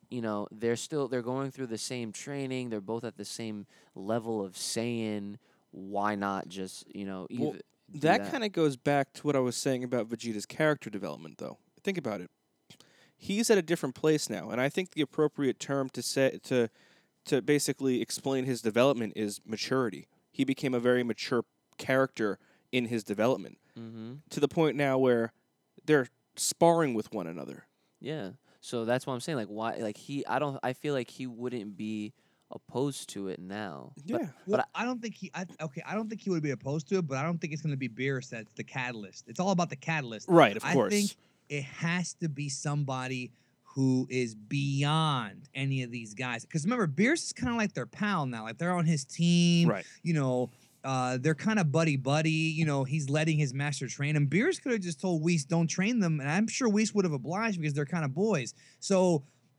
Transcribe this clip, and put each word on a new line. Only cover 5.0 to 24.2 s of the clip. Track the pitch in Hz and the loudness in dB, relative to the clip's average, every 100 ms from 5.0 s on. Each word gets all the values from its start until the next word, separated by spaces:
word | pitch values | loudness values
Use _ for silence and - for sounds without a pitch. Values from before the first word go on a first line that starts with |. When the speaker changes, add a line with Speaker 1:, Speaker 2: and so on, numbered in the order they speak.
| 110 104 101 101 _ _ _ | -2 -4 -8 -14 _ _ _
Speaker 1:
Why | - 95 101 104 104 | -16 -8 -2 0 0
not | 101 95 - | -2 -2 -6
just, | 95 95 - - | -10 -10 -12 -14
you | 98 98 | -10 -8
know, | 95 82 120 | -8 -8 -4
Speaker 2:
Well, | 147 - | -4 -6
Speaker 1:
ev-, | - _ _ 143 | -14 _ _ -2
do | |
Speaker 2:
that | 151 202 | 2 2
Speaker 1:
that? | 202 269 | 0 -4
Speaker 2:
kinda | 214 | -2
goes | 180 156 127 | 2 2 2
back | - 143 139 | 0 2 0
to | - 147 | -4 0
what | 139 | 2
I | |
was | 123 - | 0 0
saying | 143 127 | -2 -2
about | 123 123 110 | -2 -2 -2
Vegeta's | 117 120 107 - | -4 -4 -6 -6
character | - 156 143 110 | 0 0 0 -4
development, | 104 92 71 78 - | -8 -8 -10 -14 -12
though. | - - _ _ | -12 -14 _ _
Think | - 180 | -6 -4
about | 120 101 | -4 -6
it. | 90 _ _ _ _ - - _ _ _ | -10 _ _ _ _ -20 -20 _ _ _
He's | - 202 233 | -4 0 4
at | 208 | 4
a | |
different | 160 165 139 | 4 -2 -2
place | - 156 151 - | 0 2 2 0
now, | 101 90 | -6 -4
and | 123 | -2
I | 135 | 0
think | 190 185 | -2 -4
the | 156 | -2
appropriate | 139 - 151 - 135 - | -2 0 0 2 -2 -2
term | - 139 131 | -2 -2 -4
to | - | -6
say, | - 139 135 - | -4 2 2 0
to, | - 127 117 _ _ _ _ _ - | 0 2 2 _ _ _ _ _ 0
to | 135 | 0
basically | 113 147 143 135 135 123 | 4 2 2 0 0 0
explain | 110 - 139 135 | -2 -4 -2 -2
his | 131 117 | -2 -2
development | 110 110 135 120 110 - | 0 4 4 4 -2 -4
is | 104 101 - | -4 -4 -8
maturity. | 110 - 131 120 76 - _ _ | -6 -2 0 -2 -4 -14 _ _
He | - | -2
became | 135 131 151 | -2 0 0
a | 127 | 2
very | 123 123 | 4 2
mature | 120 107 - 120 - _ _ - | 2 -4 -2 -2 -2 _ _ -8
character | - 131 135 - 107 92 _ _ _ | 0 2 2 0 -2 -2 _ _ _
in | 127 117 | -2 0
his | 117 | -2
development, | - 101 117 117 69 - _ 117 | -2 2 2 2 -4 -16 _ -16
Speaker 1:
Mm-hmm. | 113 113 113 139 | -14 -12 -12 -14